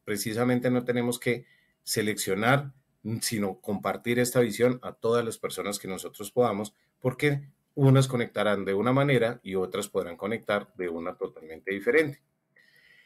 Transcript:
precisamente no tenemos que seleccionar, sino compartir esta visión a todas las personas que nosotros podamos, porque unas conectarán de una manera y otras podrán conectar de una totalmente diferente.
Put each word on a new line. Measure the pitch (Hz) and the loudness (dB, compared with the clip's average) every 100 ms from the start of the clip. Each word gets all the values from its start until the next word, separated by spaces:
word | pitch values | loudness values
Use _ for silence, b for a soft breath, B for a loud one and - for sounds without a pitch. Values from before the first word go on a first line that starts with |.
precisamente | - 104 117 107 123 123 123 | -6 -4 -4 0 2 2 2
no | 123 | 0
tenemos | 123 120 120 120 | 0 0 0 -2
que | 123 117 b b b b | -2 -2 b b b b
seleccionar, | - 113 104 101 101 95 113 139 139 - _ _ 107 110 | -6 -2 -2 -2 -2 0 2 2 0 -14 _ _ -8 -6
sino | - 110 98 92 | -4 -2 -4 -4
compartir | - 98 101 98 117 120 | -6 -4 -2 -4 0 0
esta | 120 131 | 2 2
visión | 117 104 123 123 | 2 4 2 2
a | 92 | -6
todas | - 113 117 | -6 0 0
las | 113 107 | 0 -6
personas | - - 95 104 | -8 -6 -6 -6
que | 95 | -6
nosotros | 92 87 - 101 | -8 -10 -12 -6
podamos, | 123 120 101 107 _ _ _ | 2 2 2 -6 _ _ _
porque | 131 135 147 143 - _ _ - | -4 0 0 0 -4 _ _ 4
unas | 135 135 131 | 6 8 6
conectarán | 123 110 110 104 98 95 | 0 -2 0 2 2 0
de | |
una | 98 117 | 0 2
manera | 135 143 123 117 127 | 2 4 4 2 -2
y | 98 | -6
otras | 92 92 98 101 | -4 -2 -4 -4
podrán | 98 87 85 | -4 -4 -6
conectar | 101 110 - 104 101 - | -6 -4 -2 -2 -4 -8
de | 90 | -6
una | 85 87 - | -6 -8 -8
totalmente | 95 80 80 80 95 | -8 -10 -18 -14 -6
diferente. | 98 110 147 151 - _ _ _ _ b b b b | -4 2 2 2 -4 _ _ _ _ b b b b